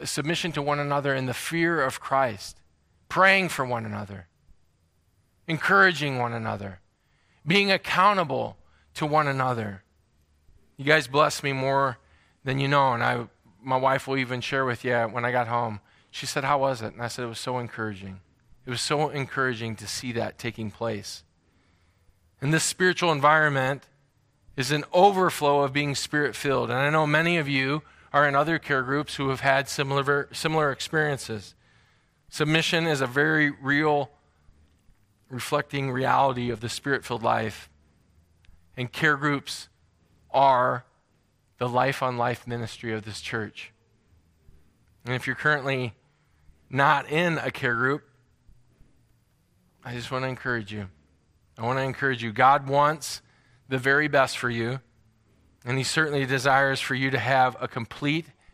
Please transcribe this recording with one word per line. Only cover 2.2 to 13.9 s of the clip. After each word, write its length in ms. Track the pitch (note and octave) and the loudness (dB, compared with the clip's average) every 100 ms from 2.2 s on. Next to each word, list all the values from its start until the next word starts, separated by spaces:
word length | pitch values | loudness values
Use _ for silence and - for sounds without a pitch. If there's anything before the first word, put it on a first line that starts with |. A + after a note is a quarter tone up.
| C3 G2+ - - _ _ _ _ - | 2 -2 -14 -18 _ _ _ _ -6
praying 400 | E3 F#3+ F#3+ F3 | 4 6 6 2
for 160 | - B2+ | -2 -2
one 200 | A#2+ A2 | -4 -4
another, 420 | G#2 G2+ G2 - _ _ - _ _ _ _ _ _ _ _ - | -8 -10 -12 -18 _ _ -20 _ _ _ _ _ _ _ _ -6
encouraging 720 | D#3 - G3 F#3+ D#3 D3 B2+ | -4 2 6 6 4 -2 0
one 140 | A#2+ | -2
another, 460 | A#2 A2 G#2+ G2+ F#2+ _ _ _ _ _ _ D3 | -2 -6 -6 -8 -14 _ _ _ _ _ _ 2
being 260 | G3 G3+ | 2 4
accountable 880 | F#3+ - F3 G3 G3 D#3 B2+ A2+ - _ _ _ | 2 0 4 4 4 0 -2 -4 -8 _ _ _
to 140 | - D#3 | -6 2
one 200 | D3+ D3 | 2 2
another. 540 | C3+ B2+ A#2 G#2 G2 _ _ _ _ _ _ _ - _ - | 0 0 0 -4 -8 _ _ _ _ _ _ _ -20 _ -6
You 80 | C#3 | 2
guys 220 | D#3 B2 | 2 2
bless 340 | C#3+ D3+ - | 2 2 2
me 100 | C#3+ | -4
more 460 | C3+ C3 C#3 C3+ A#2+ _ _ _ _ | -2 0 2 2 -2 _ _ _ _
than 160 | C3+ C3+ | -4 -2
you 80 | C#3 | 2
know, 260 | C#3+ C3+ | 4 4
and 100 | A#2 | 2
I, 240 | B2 B2 A#2 _ _ _ | 0 -2 -4 _ _ _
my 160 | C3 C3 | -4 0
wife 300 | C3 | 2